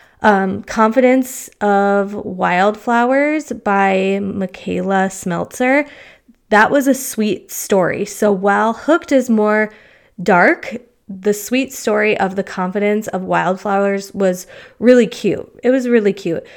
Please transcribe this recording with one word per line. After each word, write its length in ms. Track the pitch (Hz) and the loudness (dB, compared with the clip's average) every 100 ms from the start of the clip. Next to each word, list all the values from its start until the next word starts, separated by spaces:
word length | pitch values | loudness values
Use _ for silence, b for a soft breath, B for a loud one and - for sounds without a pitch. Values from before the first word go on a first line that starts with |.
| B B | B B
Um, 420 | 220 196 190 196 | 2 2 0 -4
Confidence 840 | - 226 220 254 254 262 254 - - - | -6 0 2 4 4 2 0 -10 -16 -4
of 500 | 208 202 202 202 196 | 0 2 2 0 -2
Wildflowers 1400 | 202 196 185 180 180 208 214 247 233 240 269 294 302 285 | -6 -10 -4 0 2 2 0 -2 0 2 2 2 -2 -6
by 720 | 226 208 196 196 190 190 196 | -6 -2 2 2 2 0 -2
Michaela 840 | 196 196 185 - 185 180 190 196 190 | -4 -6 -8 -8 -8 -6 -2 0 0
Smeltzer. 800 | - 185 170 175 - 254 285 285 B B B _ _ - | -4 -6 -6 -6 -4 0 0 -2 B B B _ _ 2
That 220 | 208 220 | 4 4
was 160 | 285 269 | 4 2
a 60 | |
sweet 580 | 262 - - 214 - - | 0 -2 -4 -2 -4 -8
story. 540 | - - 196 165 127 | -12 0 0 0 -2
So 260 | 196 - 214 | -8 -2 0
while 440 | 190 202 202 220 | 0 0 2 0
Hooked 360 | 226 - 330 - | -2 0 0 2
is 200 | 269 247 | 0 2
more 420 | 214 214 214 214 b b b b - | 2 2 2 -2 b b b b -6
dark, 540 | 180 175 220 339 - 220 - _ - | 2 4 4 2 -6 -14 -16 _ -18
the 240 | 190 202 | -6 -4
sweet 400 | 208 - 254 262 | -4 -2 -4 -4
story 420 | - 226 214 214 - | -6 -2 0 0 0
of 180 | 190 196 | -2 -4
The 60 | |
Confidence 640 | 190 - 185 202 208 214 214 | -8 -6 -4 -2 0 -2 -4
of 140 | 190 | -8
Wildflowers 920 | 185 170 170 190 208 196 202 196 196 | -2 -2 0 -2 -2 -2 0 -2 -8
was 340 | 196 190 180 - B B B | -2 -2 -2 -10 B B B
really 280 | 233 247 - | 4 6 4
cute. 440 | - 202 - - - | 0 -2 -2 -8 -4
It 80 | 254 | 0
was 180 | 262 240 | 0 2
really 240 | 233 202 | 2 2
cute. 340 | 196 175 160 B | -2 -4 -6 B